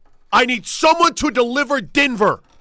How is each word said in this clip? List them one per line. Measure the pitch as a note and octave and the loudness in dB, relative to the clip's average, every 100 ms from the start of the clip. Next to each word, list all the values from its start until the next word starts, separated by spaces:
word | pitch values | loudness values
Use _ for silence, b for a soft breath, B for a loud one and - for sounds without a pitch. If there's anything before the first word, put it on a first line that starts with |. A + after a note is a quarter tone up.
| _ _ _ | _ _ _
I | G#3 B3+ | 0 0
need | A#3+ - | -4 -6
someone | - D#4+ E4 E4 - | 0 2 4 2 0
to | D4 | -2
deliver | B3 A#3+ C4 C4 C#4 | -2 -2 -2 -2 -4
Denver | F3 C#4 C#4+ A3 G3+ A#2+ _ _ | -2 -2 0 0 0 0 _ _